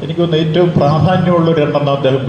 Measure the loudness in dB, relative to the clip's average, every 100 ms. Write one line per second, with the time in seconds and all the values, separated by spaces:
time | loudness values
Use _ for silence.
0 | -8 -4 -2 0 0 0 2 2 2 2
1 | 2 0 0 0 2 0 0 0 -2 0
2 | 0 -2